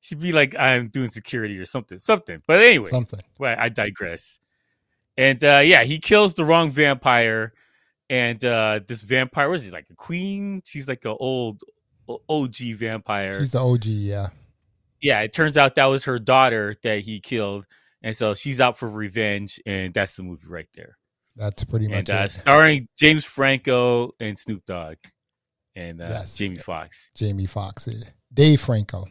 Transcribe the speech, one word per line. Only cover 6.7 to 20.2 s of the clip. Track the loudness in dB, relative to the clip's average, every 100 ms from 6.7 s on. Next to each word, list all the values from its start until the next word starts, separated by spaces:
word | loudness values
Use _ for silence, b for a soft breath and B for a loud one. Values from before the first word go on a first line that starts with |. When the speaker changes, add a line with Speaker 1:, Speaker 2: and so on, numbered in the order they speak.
Speaker 1:
vampire. | 2 2 2 2 4 4 0 -4 _ _ _ _ _ _
And, | -2 -2 -2
uh, | -2 0 0 -2 -6
this | -14
vampire, | -2 -2 -2 -2 -2
what | -2
is | -8
he, |
like, | -18 -20
a |
queen? | _ -10 -8 -8 -8 -8 -10 -12
She's | -14 -8
like | -8
a | -6
old, | -6 -4 -4 -6 -8 -18 _ _ _ -16
o-, | -16 _
O | -4 -4
G | -6 -10
vampire. | -8 -6 -8 -6 -4 -4 -4
Speaker 2:
She's | -4
the | -2
O | 0 0
G, | 0
yeah. | -4 -4 -6 -8 _ _ _ _ _ _ _
Speaker 1:
Yeah, | 0 0
it | 0
turns | 0 0 4
out | 4 4
that | 2
was | 2
her | -2 -6
daughter | 2 4 4 2 -4 -6
that | -4 -4
he | -4 -12
killed. | -6 -4 -4 -6 -12 _ _ _
And | -10
so | -2 -2
she's | -2 -6 2
out | 2 2
for | -10
revenge, | -8 -8 -4 -4 -4 -8 -14
and | -8 -6 -4
that's | -4 -4
the | -6